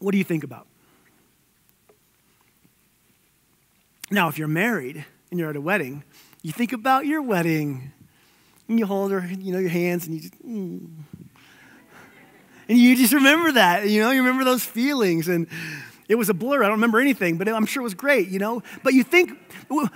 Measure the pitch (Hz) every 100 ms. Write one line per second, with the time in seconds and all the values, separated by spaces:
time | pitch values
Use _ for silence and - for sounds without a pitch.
0 | 190 196 185 165 143 120 - _ _ _
1 | _ _ _ _ _ _ _ _ _ _
2 | _ _ _ _ _ _ _ _ _ _
3 | _ _ _ _ _ _ _ _ _ _
4 | - 202 165 143 156 160 226 202 127 156
5 | 143 _ _ 180 160 147 147 202 131 143
6 | - - _ _ 160 190 240 247 247 262
7 | 294 311 269 185 165 156 147 131 135 -
8 | - _ _ _ _ _ - 226 196 196
9 | 196 196 175 190 190 180 190 170 175 175
10 | 170 160 170 - 285 220 180 180 170 160
11 | 147 - - _ - - - - _ -
12 | - - - - _ - - 240 247 254
13 | 240 294 269 320 330 262 180 180 208 214
14 | 220 262 254 262 262 254 - 220 269 277
15 | 196 165 160 175 165 165 160 151 - -
16 | - 220 202 175 233 285 202 214 233 220
17 | 277 226 180 165 196 226 214 277 240 180
18 | 277 269 190 190 208 233 - - 269 262
19 | - 349 359 - - - - 285 262